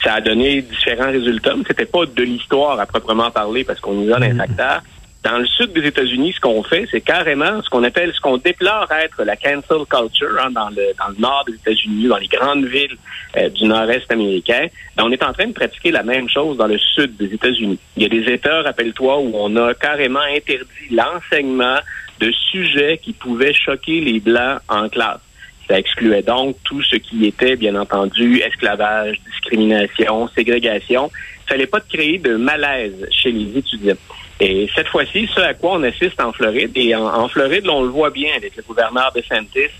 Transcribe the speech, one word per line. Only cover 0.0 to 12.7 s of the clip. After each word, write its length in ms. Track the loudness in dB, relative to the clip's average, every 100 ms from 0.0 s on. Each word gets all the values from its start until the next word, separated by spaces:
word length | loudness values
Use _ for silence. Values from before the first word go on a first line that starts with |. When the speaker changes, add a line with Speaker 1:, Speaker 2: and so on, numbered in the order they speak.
Speaker 1:
Ça 120 | 0 0
a 60 |
donné 400 | 2 2 2 0
différents 500 | -2 -2 -2 0 0
résultats, 440 | 0 0 0 0 0
mais 60 | -2
c'était 180 | -2 0
pas 200 | 0 0
de 180 | 0
l'histoire 560 | -2 -2 -2 2 2 0
à 60 | -2
proprement 440 | -4 0 0 0
parler, 320 | 0 -2 -2 -4
parce 140 | -4
qu'on 120 | -4 0
nous 180 | 2
a 60 | 4
Speaker 2:
Mhm. 120 | 2
Speaker 1:
un 40 | 2 0
facteur. 340 | 0 0 -2 -4 -20 -20 -6
Dans 160 | -2 0
le 80 | 0
sud 260 | 0 0
des 140 | 0 0
États-Unis, 460 | 0 0 0 0
ce 60 | 0
qu'on 220 | 0 0
fait, 260 | 0 -2 -2
c'est 100 | -4
carrément 580 | 0 0 2 0 0 -2
ce 60 | 0
qu'on 120 | 2
appelle, 300 | 2 2 -2 0
ce 60 |
qu'on 160 | 0 2
déplore 500 | 0 0 0 0 0
être 320 | 0 -2 -2
la 120 | -4 -2
cancel 440 | -2 -2 0 -2 0
culture, 480 | 0 0 0 0 0
hein, 120 | 0
dans 180 | -2 -4
le, 240 | -2 0 0
dans 80 | -4
le 60 | -2
nord 260 | 0 0 -2
des 80 | -4
États-Unis, 520 | -2 0 0 0 2
dans 100 | 2
les 100 | 0
grandes 380 | 0 2 2
villes, 300 | 0